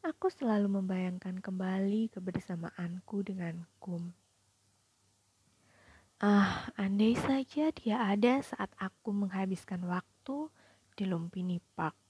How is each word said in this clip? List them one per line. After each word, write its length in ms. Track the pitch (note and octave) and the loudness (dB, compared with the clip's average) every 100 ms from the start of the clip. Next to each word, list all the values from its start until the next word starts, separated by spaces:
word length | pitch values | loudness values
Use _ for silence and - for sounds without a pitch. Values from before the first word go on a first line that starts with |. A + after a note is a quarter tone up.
| E4+ | -4
aku 240 | - F#4+ | 0 -2
selalu 480 | - B3 G#3 G3+ G3 | 0 2 4 4 2
membayangkan 640 | F#3+ F#3 F3+ F3+ F#3 F#3 | 0 0 -2 -4 -6 -6
kembali 720 | G3 F#3 F#3 F#3+ G3 G#3+ A3 - | -6 -4 -2 0 2 2 0 -4
kebersamaanku 1000 | F#3 F3 - F3 E3+ - F3 F3+ - G3+ G3 | -4 -6 -4 -6 -6 -6 -8 -8 -6 -4 -4
dengan 400 | F#3+ E3+ E3+ E3+ _ | -4 -6 -8 -12 _
Kum. 400 | F#3+ E3+ F3 F3 _ _ _ _ _ _ _ _ _ _ _ _ _ _ _ _ - - _ _ | -8 -6 -8 -12 _ _ _ _ _ _ _ _ _ _ _ _ _ _ _ _ -20 -20 _ _
Ah, 480 | G#3 G3+ G3 - - - | 6 6 6 2 -6 -4
andai 400 | G3 G3 A3 B3 | 0 4 4 4
saja 560 | - C4+ C4 D4 D#4 | 2 0 0 0 0
dia 320 | - A3+ G#3+ | 0 -2 0
ada 400 | G#3 G3+ A#3+ C4 | 2 4 4 4
saat 240 | - - F#3 - | 0 -6 -6 -6
aku 400 | F#3+ _ - G3+ | -10 _ -4 -2
menghabiskan 720 | G3+ F#3+ F#3+ F#3 - F3+ F3+ | -2 -2 -2 -4 -6 -6 -2
waktu 640 | F3+ - _ - C#4 D#4 _ - _ _ | -2 -4 _ -8 -6 -6 _ -20 _ _
di 160 | - F#3+ | -4 -2
Lumpini 560 | E3+ E3+ F#3 F3+ F3 _ - | 0 -2 -4 -2 -4 _ -4
Park. 160 | D#3+ - _ | -4 -4 _